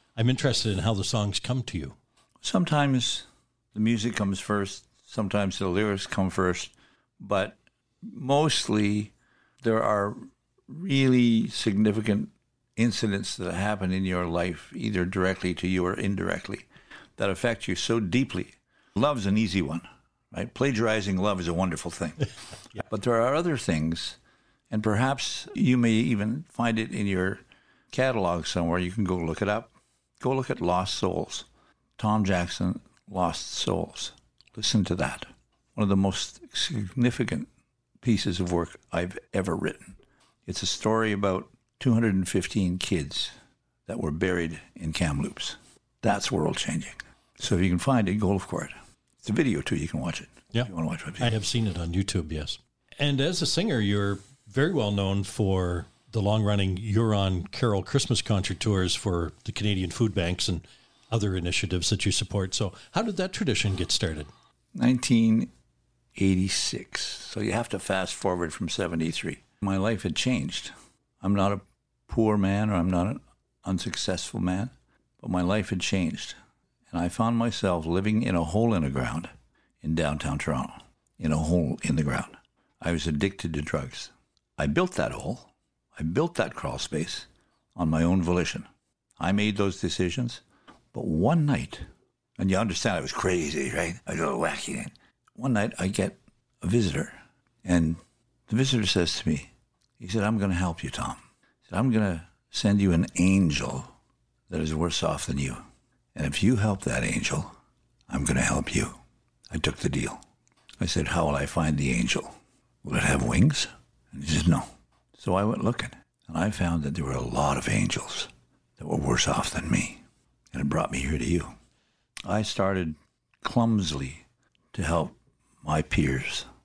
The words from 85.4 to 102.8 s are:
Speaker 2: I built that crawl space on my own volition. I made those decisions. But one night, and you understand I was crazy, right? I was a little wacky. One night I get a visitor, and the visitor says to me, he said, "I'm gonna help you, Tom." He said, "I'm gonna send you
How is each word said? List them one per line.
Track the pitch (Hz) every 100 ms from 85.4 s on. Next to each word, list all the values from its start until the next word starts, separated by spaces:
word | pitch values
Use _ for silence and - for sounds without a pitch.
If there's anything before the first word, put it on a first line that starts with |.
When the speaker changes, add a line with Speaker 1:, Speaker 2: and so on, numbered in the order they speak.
| - _ _ _ _ -
Speaker 2:
I |
built | 80 110 170 -
that | 78 -
crawl | 131 -
space | - 76 85 - - _ _ _ _ -
on | 80
my | 80
own | 85 95
volition. | 85 90 80 - - _ _ _ _ -
I | 87
made | 101 107 101
those | 98 -
decisions. | 85 - 90 127 120 - _ _ - - _
But | - -
one | 78 110 170 147
night, | 123 - - - - _ _ _ -
and | 95
you | 95
understand | 110 85 113 87
I |
was | 65
crazy, | - 92 90 73 76 65
right? | 82 82 85 -
I |
was | 80
a | 78
little | 76
wacky. | 80 - - 57 - _ _ _ _
One | - 131
night | 107 104 -
I | 92
get | 98 95 - _ _ _ -
a | 87
visitor, | 117 95 69 - - - _ _ _
and | 92 87 80 85 _ _ _ _ -
the | 110
visitor | 135 120 98
says | 92 85 -
to | 78
me, | 139 - _ _ _ _ _
he | 95
said, | 110
"I'm | 104 110
gonna | 98
help | 87 90 -
you, | 71
Tom." | - - - - _ _ _
He | -
said, | 92
"I'm | 131
gonna | 110 101 82 87 _ _
send | - 104
you | 101